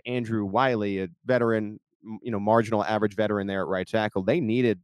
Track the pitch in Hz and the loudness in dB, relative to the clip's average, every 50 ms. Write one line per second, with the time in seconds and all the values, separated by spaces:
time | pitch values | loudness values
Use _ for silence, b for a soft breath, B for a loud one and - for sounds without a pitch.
0 | - 120 123 123 117 107 113 107 101 95 95 117 135 131 120 107 104 101 98 95 | -8 -6 -6 -4 -4 -2 -2 -2 -2 0 2 2 2 2 2 0 0 -2 -2 -2
1 | 95 87 - _ _ 123 127 120 117 113 113 110 107 104 107 - - _ _ _ | -4 -6 -8 _ _ 0 2 2 2 2 2 0 -2 -4 -8 -14 -18 _ _ _
2 | - 110 110 - - 120 110 98 104 107 110 117 107 110 113 104 90 82 110 107 | -16 -14 -14 -10 -8 -6 -6 -2 2 4 4 4 4 2 0 0 0 0 0 0
3 | 107 104 92 107 107 104 104 101 98 101 98 95 90 73 95 92 92 - - 110 | 0 0 0 -2 -2 0 0 -2 -2 -2 -2 -4 -2 -2 -4 -4 -4 -2 -2 -2
4 | 107 107 - 98 92 104 139 175 143 107 113 127 123 117 104 90 | -2 0 -2 -2 0 0 0 0 0 0 2 2 2 2 2 0